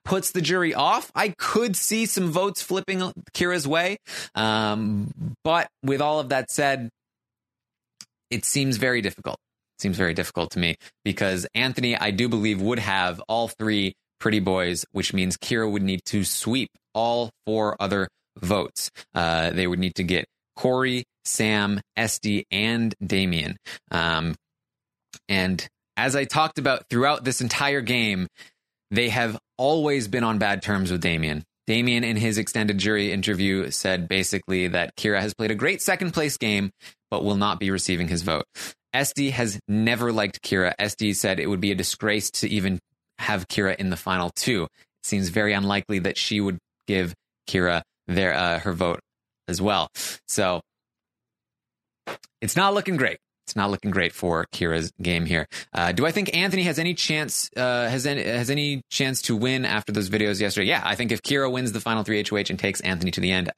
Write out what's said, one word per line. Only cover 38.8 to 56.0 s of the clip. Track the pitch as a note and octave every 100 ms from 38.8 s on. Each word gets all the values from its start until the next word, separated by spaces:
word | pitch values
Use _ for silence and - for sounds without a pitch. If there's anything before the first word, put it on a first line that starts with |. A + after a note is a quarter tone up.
| _
Esty | C3 C#3+ - C#3
has | B2 A#2 G2+ -
never | G#2 A2+ A#2 A#2+
liked | A2 G#2 -
Kira. | - G2 F2+ -
Esty | G#2+ - G#2+
said | G2 G#2 F#2
it | E2+
would | G2
be | G2+
a |
disgrace | F#2+ - - G#2+ G#2 -
to | - A2+
even | G#2+ F#2+ F2+ - _ _ -
have | - G#2 F#2
Kira | - G2 -
in | F#2+
the | F2
final | - F#2 F2 -
two. | - A2
It | E2 - _ _
seems | - G#2 F#2
very | F#2+ G#2
unlikely | G2+ G2 G2+ - G2+
that | F2+ -
she | - G#2
would | G2 F2+ - _ -
give | G2 F2 F2+ _ _ -
Kira | F#2 F2+ E2+ - _ -
their, | F2 F#2
uh, | C#2+ F2 E2+
her | G#2
vote | E2+ F2+ E2+ - _ _ _ -
as | F2
well. | G2 G2 D#2+ - - - -
So | - F#2+ F2 - _ _ _ _ _ _ _ _ _ _ _ _ _ - - - _
it's | A2+ -
not | G3
looking | G3+ F#3+ E3+
great. | B2 - _ _ -
It's | -
not | G2
looking | G2 G#2
great | F#2 F2
for | - F2+ E2 E2+
Kira's | - E2+ E2 E2 -
game | F2 E2+ E2
here. | E2+ D2+ - -
Uh, | - F2
do | F2+